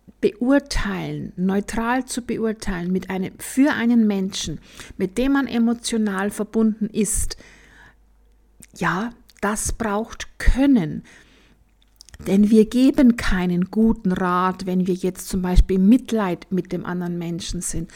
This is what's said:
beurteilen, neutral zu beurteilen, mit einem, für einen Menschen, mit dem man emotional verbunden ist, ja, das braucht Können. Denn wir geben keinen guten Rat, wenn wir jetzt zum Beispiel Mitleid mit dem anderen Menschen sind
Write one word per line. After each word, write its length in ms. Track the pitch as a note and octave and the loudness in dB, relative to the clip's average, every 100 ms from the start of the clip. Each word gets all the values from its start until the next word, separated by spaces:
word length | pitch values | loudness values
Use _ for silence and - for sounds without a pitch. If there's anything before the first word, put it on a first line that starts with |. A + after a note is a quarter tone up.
| - _ | -20 _
beurteilen, 1120 | A3 - B3 C#4+ C#4 - G#3 F#3 D3+ D3 C#3 - | -2 0 2 2 2 -2 -2 -4 -6 -8 -10 -4
neutral 680 | F#3 G3 G3+ A3+ A3+ B3+ B3+ | -2 -2 -2 -4 -2 -2 -4
zu 180 | - | -8
beurteilen, 680 | A#3+ - A3 G#3+ - F3 F3 | -6 -4 -4 -4 -6 -6 -2
mit 180 | F#3 - | -4 -4
einem, 240 | F#3+ F#3+ - | -6 -6 -10
für 360 | - - C4 | -6 2 2
einen 340 | - A#3 A#3+ G#3+ | 2 2 4 2
Menschen, 520 | G3 F#3+ - - D#3 - - - - | 0 -4 -6 -8 -10 -14 -20 -16 -6
mit 200 | F#3 A#3 | -4 -2
dem 160 | C4+ | 0
man 120 | C#4 C4 | 0 0
emotional 840 | A#3+ A#3 A#3 - A3+ G#3+ F#3+ G3+ | 0 0 0 -4 -2 -2 -2 -4
verbunden 560 | G3+ G#3 A3 A3 G#3 G#3 | -4 -4 0 0 0 -4
ist, 500 | - G3+ - - - - - - - - _ _ _ _ _ _ - - - | -2 -2 -2 -4 -6 -16 -20 -20 -20 -20 _ _ _ _ _ _ -20 -20 -6
ja, 360 | E3+ F3 A#3 - _ _ | -4 -2 -6 -10 _ _
das 320 | G3+ G#3+ - | -4 -4 -6
braucht 640 | - A3+ G3+ A3+ - - - | -4 -4 -4 -6 -12 -16 0
Können. 640 | - A3+ C#4+ B3 D#3 - - - _ _ _ _ _ _ _ _ _ - - | 2 4 6 4 2 -6 -12 -20 _ _ _ _ _ _ _ _ _ -12 0
Denn 240 | G3 G#3 | 2 6
wir 160 | A3 G#3+ | 6 6
geben 520 | B3 C4+ D4+ B3+ A#3 | 4 4 6 4 4
keinen 520 | - F#3 F3+ F3 F#3 | 0 0 0 0 -2
guten 440 | G#3+ A3+ A3 F#3 | 2 2 2 -2
Rat, 520 | F3+ F3+ F3+ F#3 F#3 F#3+ | -2 0 0 0 -2 -2
wenn 220 | F#3 F3+ | -2 0
wir 80 | F3+ | -2
jetzt 320 | F#3 F3+ - | -4 -6 -6
zum 160 | G3 | -4
Beispiel 340 | F3+ F#3 - F#3 | 2 4 4 4
Mitleid 680 | G3 B3 - A3 F#3+ E3+ - | 6 4 2 -2 -2 -4 -4
mit 220 | F#3 E3+ | -6 -4
dem 140 | F3 - | -8 -6
anderen 340 | F3+ F3 F3 | -6 -6 -6
Menschen 420 | E3+ E3+ - F3 | -6 -8 -8 -8
sind 300 | - E3 E3+ | -6 -8 -8